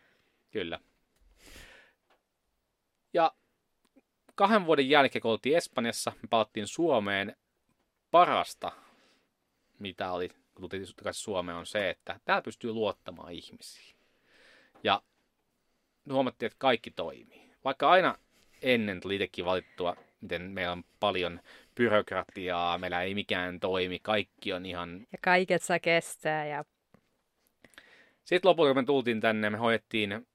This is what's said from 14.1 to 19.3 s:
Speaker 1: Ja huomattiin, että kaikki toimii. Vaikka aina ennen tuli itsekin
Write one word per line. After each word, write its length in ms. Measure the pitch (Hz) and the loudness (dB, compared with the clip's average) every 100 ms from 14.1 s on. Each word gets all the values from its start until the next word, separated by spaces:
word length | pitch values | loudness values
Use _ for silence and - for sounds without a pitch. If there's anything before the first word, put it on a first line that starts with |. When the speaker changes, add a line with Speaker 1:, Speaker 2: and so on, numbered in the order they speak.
| _ _ _ - - _ _ | _ _ _ -20 -20 _ _
Speaker 1:
Ja 180 | 104 98 _ _ _ _ _ _ _ _ _ _ - | 0 0 _ _ _ _ _ _ _ _ _ _ -6
huomattiin, 380 | 135 127 - 113 | -2 -2 -4 -10
että 120 | - | -2
kaikki 320 | 131 120 - | 0 0 -2
toimii. 600 | - 82 65 - - _ _ | -10 -10 -10 -20 -20 _ _
Vaikka 260 | 131 135 143 | -6 0 4
aina 260 | 180 156 - _ _ _ _ | 6 4 -2 _ _ _ _
ennen 380 | 135 120 104 92 | 0 0 0 -6
tuli 140 | 92 98 | -4 -2
itsekin 300 | 95 | -4